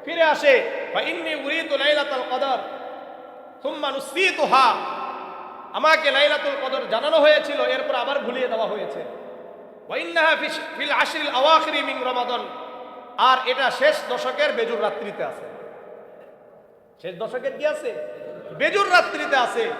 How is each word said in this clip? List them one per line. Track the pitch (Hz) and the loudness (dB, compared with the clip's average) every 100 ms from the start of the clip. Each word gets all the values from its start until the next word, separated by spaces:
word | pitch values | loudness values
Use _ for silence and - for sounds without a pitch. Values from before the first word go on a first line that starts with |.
ফিরে | - 339 | -4 4
আসে। | 320 294 294 247 - - - | 4 6 6 4 2 -6 -4
"ফা | 202 | -4
ইন্নী | 277 339 320 | -4 -4 -6
উরিতু | 302 269 320 320 277 | -6 -4 -4 -2 0
লাইলাতুল | 285 294 285 262 247 262 | 2 2 0 -4 -2 -2
কদর | 277 247 - - - - - - - - - - | 0 -2 -4 -10 -12 -14 -14 -16 -18 -20 -20 -10
সুম্মা | 277 311 277 | -8 -4 -4
নুসিতুহা", | 269 - 349 370 330 254 254 247 190 - - - - - - - - - | -4 -6 2 2 4 4 6 6 4 -4 -6 -8 -8 -12 -12 -14 -16 -10
আমাকে | 202 302 320 285 | 0 4 4 4
লাইলাতুল | 269 294 294 294 277 262 | 4 4 2 -2 -2 -4
কদর | 262 226 | -4 -2
জানানো | 220 285 320 | -2 4 6
হয়েছিল, | 294 302 294 285 | 8 6 2 -2
এরপর | 247 262 254 | 0 0 -2
আবার | 254 240 285 | -2 -2 -2
ভুলিয়ে | 214 247 247 | -2 -2 -2
দেওয়া | 226 214 | -2 -2
হয়েছে। | 208 185 - - - - - - - - - - | -4 -6 -8 -10 -12 -14 -16 -18 -18 -20 -20 -8
"ওয়া | 254 | -6
ইন্নাহা | 339 339 320 302 | -2 2 4 2
ফিশ-, | 294 - - - | -2 -6 -8 -8
ফিল | 294 | -2
আশরিল | 247 277 311 294 | 2 2 0 -2
আওয়াখিরি | 254 294 320 294 302 | 4 6 6 4 -2
মিন | 277 262 | -2 -4
রমাদান", | 254 254 247 240 - - - - - - - - | -2 -2 -2 -4 -6 -10 -12 -14 -14 -16 -12 2
আর | 247 254 240 | 4 4 2
এটা | 254 254 | 0 0
শেষ | - 285 294 - | 4 2 2 -4
দশকের | 247 240 269 294 | -4 -4 0 0
বেজুর | 233 226 233 | 0 -2 0
রাত্রিতে | 214 202 208 - | -2 -2 -8 -6
আছে। | 151 - - - - - - - - - - - - - _ _ _ _ | -8 -8 -14 -14 -16 -18 -18 -20 -20 -20 -20 -20 -20 -20 _ _ _ _
শেষ | 170 170 | -12 -8
দশকের | - 247 262 240 | -6 -4 -6 -2
কি | 294 | -2
আছে? | 302 254 214 - - - - - | -2 -6 -6 -10 -12 -12 -14 -14
বেজুর | - 311 392 403 | -2 0 2 6
রাত্রিতে | 359 - 302 302 269 | 4 4 -4 0 2
আছে। | 233 240 220 | 2 0 -2